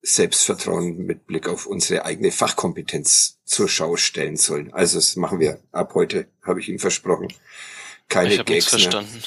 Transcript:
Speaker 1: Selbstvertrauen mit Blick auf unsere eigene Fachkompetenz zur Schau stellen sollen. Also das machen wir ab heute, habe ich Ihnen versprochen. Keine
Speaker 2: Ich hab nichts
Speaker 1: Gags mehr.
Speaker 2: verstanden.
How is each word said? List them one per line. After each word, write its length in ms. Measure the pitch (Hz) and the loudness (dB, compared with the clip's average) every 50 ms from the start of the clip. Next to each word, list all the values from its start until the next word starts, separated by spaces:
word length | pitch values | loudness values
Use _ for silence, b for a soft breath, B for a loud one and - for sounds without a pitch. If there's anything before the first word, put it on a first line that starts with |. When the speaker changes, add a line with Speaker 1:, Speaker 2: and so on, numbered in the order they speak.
Speaker 1:
Selbstvertrauen 960 | - - - - 87 87 - - - - 95 90 - 92 90 87 87 87 82 | 0 2 4 4 4 4 4 2 2 2 0 -2 -2 -2 -2 0 -2 -2 -4
mit 300 | 87 92 - 82 - _ | -6 -6 -6 -6 -8 _
Blick 200 | _ - 80 - | _ -6 -4 -2
auf 200 | 87 90 - - | -4 -4 -4 -6
unsere 380 | - 101 87 - - - 82 - | -8 -4 -2 -2 0 0 -2 -2
eigene 260 | 80 82 87 113 - | -4 -4 0 0 0
Fachkompetenz 1080 | - - 123 113 - - - 95 80 85 78 - - 76 71 - - - - - - _ _ | 2 2 0 0 0 -2 -2 -2 -4 -4 -8 -6 -6 -4 0 2 4 4 4 2 -2 _ _
zur 240 | - - - 104 - | -4 0 2 2 2
Schau 260 | - - - 82 85 | 2 0 0 0 0
stellen 420 | - - - - 85 78 69 76 | 0 0 0 0 -2 -4 -4 0
sollen. 360 | 78 - - - 73 71 - - | 0 0 0 0 -4 -6 -6 0
Also 240 | 87 90 85 95 | 2 2 2 4
das 180 | 87 - - - | 2 2 0 2
machen 220 | 90 87 80 98 87 | 0 -2 -2 2 2
wir 200 | 80 - 71 - _ _ | 2 0 0 -4 _ _
ab 220 | - - 90 - - | -4 -4 -4 0 2
heute, 340 | 95 87 82 - 92 - _ _ _ | 2 2 2 0 -4 -6 _ _ _
habe 180 | _ 95 92 92 | _ -4 -4 -4
ich 80 | 85 - | -2 -6
Ihnen 100 | 92 95 | -6 -2
versprochen. 520 | - 95 90 - _ 92 87 - 92 - B B B B B B B B B B B B B B B | -2 -2 -2 -2 _ -2 -2 -2 -2 -12 B B B B B B B B B B B B B B B
Keine 260 | _ - 95 90 95 104 | _ 2 2 4 4 4
Speaker 2:
Ich 60 | 90 | 2
hab 80 | 92 - | 2 2
nichts 220 | 82 85 - - | 2 2 4 2
Speaker 1:
Gags 120 | - 110 98 | 4 4 4
mehr. 80 | 90 | 4
Speaker 2:
verstanden. 320 | - 107 104 104 110 113 117 | 2 -2 -4 -6 -12 -14 -14